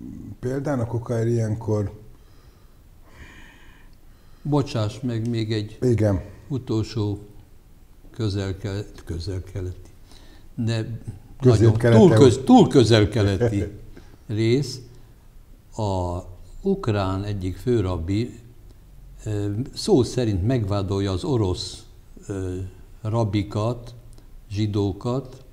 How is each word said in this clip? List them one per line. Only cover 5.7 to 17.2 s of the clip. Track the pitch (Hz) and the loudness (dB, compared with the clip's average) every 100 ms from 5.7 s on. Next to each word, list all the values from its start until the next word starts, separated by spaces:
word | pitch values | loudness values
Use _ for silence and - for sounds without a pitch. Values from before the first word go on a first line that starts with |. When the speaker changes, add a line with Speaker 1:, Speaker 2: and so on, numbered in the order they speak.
| - | -2
Speaker 1:
Igen. | 127 110 107 95 - - - | 0 2 2 0 -4 -16 -8
Speaker 2:
utolsó | 131 - 110 104 113 104 101 - - - - - - - - - | -8 -4 -4 -2 -4 -4 -6 -10 -20 -20 -20 -20 -20 -20 -20 -20
közel-kelet-, | - 110 98 95 92 101 98 - - | -6 -4 -2 -4 -6 -6 -8 -10 -14
közel-keleti, | - 82 92 92 - 98 92 87 - - - - - - - | -12 -10 -6 -8 -8 -8 -8 -10 -16 -20 -20 -20 -20 -20 -18
de | - 113 113 110 113 - - - - | -6 -2 -2 -4 -8 -12 -16 -18 2
nagyon | 127 110 | 4 6
Speaker 1:
Közép-kelet-, | 110 110 120 113 | 6 6 6 10
Speaker 2:
túl | 175 | 10
köz-, | 110 131 - | 10 8 6
túl | - 254 170 | 6 8 8
közel-keleti | 147 107 113 104 107 101 98 117 101 85 - - - | 6 6 6 4 2 0 2 0 0 -4 -10 -18 -20
Speaker 1:
<laughs> | - - - | -20 -20 -8
Speaker 2:
rész. | 104 113 127 143 - - - - - - - - - - - | -2 2 2 0 -8 -16 -20 -20 -20 -20 -20 -20 -20 -18 -6
A | 107 92 90 90 - - - - | -4 -2 -4 -6 -10 -16 -18 -6
ukrán | 196 196 - 104 95 95 | -2 -2 0 0 0 -2